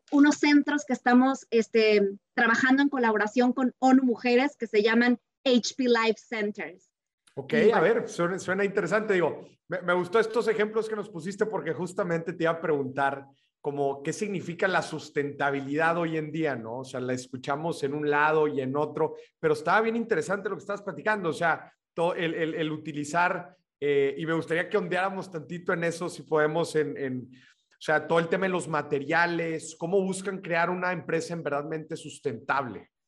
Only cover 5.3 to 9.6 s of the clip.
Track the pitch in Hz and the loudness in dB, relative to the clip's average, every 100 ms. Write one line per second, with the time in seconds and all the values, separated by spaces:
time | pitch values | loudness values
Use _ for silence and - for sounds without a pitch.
5.3 | _ 269 247 - - 254 233 226 214 - | _ 2 2 2 -2 2 2 2 -2 -4
6.3 | 226 208 208 151 185 _ _ _ _ _ | -4 -4 -6 -10 -14 _ _ _ _ _
7.3 | - 131 151 208 220 165 226 - - 170 | -14 -2 2 4 6 4 2 -2 -2 -2
8.3 | 190 - 190 202 202 170 214 208 185 151 | -2 -4 -2 -2 -2 0 0 0 2 0
9.3 | - - _ | -2 -12 _